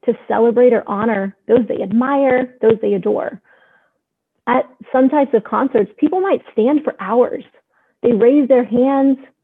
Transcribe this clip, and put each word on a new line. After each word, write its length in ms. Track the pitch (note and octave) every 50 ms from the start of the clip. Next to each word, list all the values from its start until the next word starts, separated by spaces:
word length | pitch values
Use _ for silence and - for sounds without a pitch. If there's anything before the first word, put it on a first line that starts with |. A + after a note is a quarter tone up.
| -
to 100 | - A3+ - -
celebrate 460 | - A3+ G#3 A3+ A#3 A3 A#3 B3 B3
or 100 | A#3+ G#3+ - -
honor 480 | G3+ G3 G#3+ A#3 A3 G3 G3 G3 G3 _ _
those 200 | - A3 B3+ A#3 -
they 140 | - -
admire, 720 | G#3 G3 G3 A3+ B3 C4+ C#4+ C#4 C#4 C4 B3+ B3+ B3+ B3+ - _
those 160 | - A3 A3+ G#3
they 140 | A3 G#3 G3+
adore. 460 | F#3+ F3 G#3 G#3 - - - - F#3+ _ _ _ _ _ _ _ _ _ _ _ _ _ _ _ _ _ _ _ _ _
At 220 | - A#3+ B3+ - - - _ - -
some 200 | - B3+ C4 C4
types 240 | D4 D4+ C#4 C#4 -
of 100 | A3 G3+
concerts, 480 | - - G#3 B3 C4+ - A3+ G3+ - - -
people 240 | - D#4 E4+ F#4
might 200 | F#4 G4 D#4+ - - -
stand 300 | - - G#3+ B3 D4+ D4
for 140 | D4+ C4 - -
hours. 460 | G3+ F#3+ G#3+ B3 B3 - - - - _ _ _ _ _ _ _ _ _ _ _
They 120 | - A#3+ A#3+
raise 340 | G3 G#3+ A#3+ C#4 D4 C#4+ A#3
their 160 | C4+ B3 A#3+
hands 540 | G3+ G#3+ A#3+ B3 C4+ C#4 C4+ C4+ C#4 C4+ C4 - - _ _